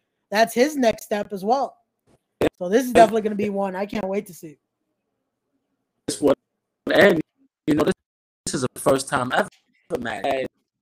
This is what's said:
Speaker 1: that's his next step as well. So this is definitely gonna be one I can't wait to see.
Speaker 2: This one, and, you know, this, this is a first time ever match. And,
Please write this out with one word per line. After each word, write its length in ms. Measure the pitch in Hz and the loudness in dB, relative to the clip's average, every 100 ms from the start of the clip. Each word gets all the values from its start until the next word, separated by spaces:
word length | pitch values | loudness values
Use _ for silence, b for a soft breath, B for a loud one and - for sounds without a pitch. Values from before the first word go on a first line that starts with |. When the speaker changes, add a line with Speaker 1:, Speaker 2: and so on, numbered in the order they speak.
| _ _ _ | _ _ _
Speaker 1:
that's 220 | 202 226 | 0 0
his 240 | 226 285 302 | 2 0 2
next 260 | 233 208 | 0 0
step 300 | - 208 202 | -4 -6 -6
as 100 | 202 | -6
well. 340 | 196 269 240 - _ _ _ _ _ - 147 - | -2 0 -2 -8 _ _ _ _ _ -2 -2 -2
So 120 | 180 | 0
this 160 | 220 254 | 0 4
is 80 | |
definitely 280 | 240 220 220 | 6 6 4
gonna 140 | 208 208 | -4 -4
be 140 | 208 | -4
one 260 | 196 196 185 | -4 -6 -6
I 100 | 202 | -6
can't 220 | 214 190 | -6 -6
wait 180 | 202 202 | -6 -8
to 60 | |
see. 240 | 165 156 143 _ _ _ _ _ _ _ _ _ _ _ _ _ _ - | -14 -20 -20 _ _ _ _ _ _ _ _ _ _ _ _ _ _ -12
Speaker 2:
This 140 | - | -2
one, 140 | - 269 _ _ _ _ - | 0 0 _ _ _ _ -2
and, 300 | - - 320 - _ _ _ - | 4 4 4 -4 _ _ _ -2
you 80 | 214 | 0
know, 80 | |
this, 100 | 151 185 _ _ _ _ - | 0 -2 _ _ _ _ -8
this 100 | 151 | -4
is 80 | |
a 160 | 127 - | -4 -2
first 300 | - 135 - | 0 0 0
time 220 | 143 127 | -4 -2
ever 160 | 156 202 - _ _ - - | -2 -4 -8 _ _ -10 -8
match. 260 | 117 110 - | -6 -6 -4
And, 220 | 135 131 _ _ _ | -4 -6 _ _ _